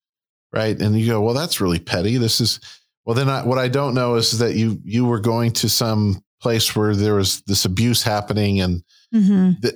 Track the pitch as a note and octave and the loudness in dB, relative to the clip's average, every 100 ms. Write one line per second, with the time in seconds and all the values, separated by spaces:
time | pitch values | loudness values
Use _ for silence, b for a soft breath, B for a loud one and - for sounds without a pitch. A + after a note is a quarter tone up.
0 | _ _ _ _ _ A2 A2 - G#2 A2 | _ _ _ _ _ -4 -2 0 0 2
1 | A2+ A2 A2 B2+ F3 - F#2 E2+ - F#2 | 2 0 0 -2 -2 -2 0 -2 -2 -2
2 | G2 B2+ A2+ - A2+ - B B B _ | 0 0 0 0 -2 -4 B B B _
3 | A#2 A#2 C#3 C3+ A#2 C3 B2+ C#3 C#3+ B2+ | -4 -2 0 -2 -2 0 0 0 -2 0
4 | B2 A#2 G#2 A2+ A#2 F#2 A2+ G2 - A2+ | 0 0 0 0 0 0 -2 -2 -4 -2
5 | B2 A2+ A2+ A2+ A#2 A2+ A2 - A#2 G#2+ | 0 0 0 0 0 0 -2 0 0 0
6 | G#2 F#2+ _ _ B2 A2+ - G#2+ G#2+ G2+ | 0 0 _ _ -2 0 0 0 2 2
7 | G#2 G#2 F#2+ - - G2 F#2+ F#2 A#2+ A#2 | 2 2 0 -4 -4 -2 0 0 0 2
8 | A#2 G#2 - G#2+ G2+ G2 F2+ E2+ - b | 0 -2 -2 0 0 2 0 -2 -6 b
9 | b A3+ G3 G3 F#3 F3 - | b 2 4 4 4 2 -2